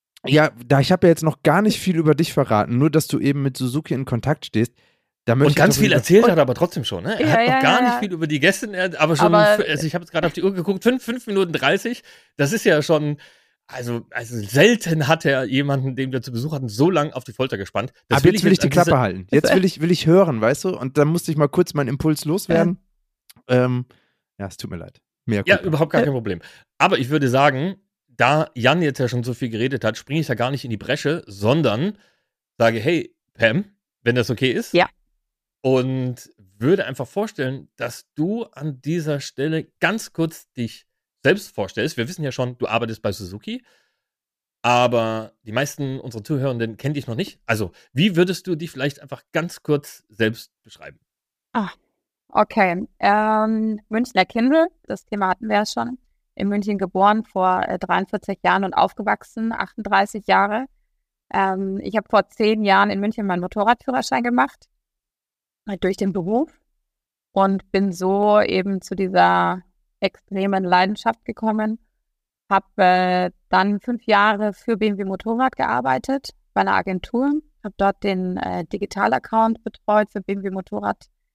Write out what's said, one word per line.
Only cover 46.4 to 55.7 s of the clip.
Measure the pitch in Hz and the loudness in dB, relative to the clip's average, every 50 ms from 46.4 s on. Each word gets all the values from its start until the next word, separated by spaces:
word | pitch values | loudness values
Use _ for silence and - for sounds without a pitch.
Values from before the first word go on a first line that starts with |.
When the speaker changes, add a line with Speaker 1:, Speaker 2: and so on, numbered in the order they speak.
| 131 139 123 117 117 113 110 - | -2 -4 -4 -4 -6 -6 -6 -6
Speaker 2:
kennen | - 139 151 | -6 -6 -4
dich | 143 120 - | -6 -6 -6
noch | 113 | -6
nicht. | 120 196 - - _ _ | -6 -8 -8 -10 _ _
Also, | - 113 107 107 85 - _ _ _ | -4 -4 -2 -4 -6 -8 _ _ _
wie | - 127 170 220 175 | -2 0 0 2 2
würdest | 165 180 185 185 - - 185 | 2 2 2 0 -4 -6 -6
du | 175 | -6
dich | 151 170 160 | -6 -8 -10
vielleicht | - 131 131 147 139 - | -8 -6 -6 -6 -6 -8
einfach | 151 135 139 - _ _ - | -14 -16 -16 -16 _ _ -4
ganz | 165 160 175 - - - | -4 -4 -4 -8 -8 -4
kurz | - 151 143 147 - - - _ _ | -2 -2 -2 -2 -6 -18 -20 _ _
selbst | 104 101 117 110 - - - - _ _ _ | _ -2 0 0 0 -4 -10 -20 _ _ _
beschreiben? | _ - - 73 71 71 _ _ _ _ _ _ _ _ _ _ _ | _ -20 -20 -20 -20 -20 _ _ _ _ _ _ _ _ _ _ _
Speaker 3:
Ah, | - 233 202 180 - _ _ _ _ _ _ _ _ _ _ _ | -6 -4 -4 -6 -8 _ _ _ _ _ _ _ _ _ _ _
okay. | - - 214 - - 226 196 180 170 180 214 - _ - | -2 0 0 0 0 0 0 2 0 -2 -6 -10 _ -2
Ähm, | - 202 202 214 214 214 220 214 214 220 220 220 220 220 214 208 - - | 2 2 2 2 2 0 0 0 0 0 0 0 -2 -2 -4 -6 -8 -6
Münchner | 214 226 247 - - 196 185 | -4 -4 -4 -2 0 0 0
Kindl, | - - 226 226 262 285 320 330 359 - _ _ | 0 0 0 2 4 4 4 2 2 -2 _ _
das | - - 196 - | -10 -10 -10 -10
Thema | _ 214 202 202 185 | _ -6 -2 -2 -2
hatten | 185 - 233 214 | -2 -2 -2 -2
wir | 214 208 | 0 0
ja | 214 | 0
schon. | 214 | -2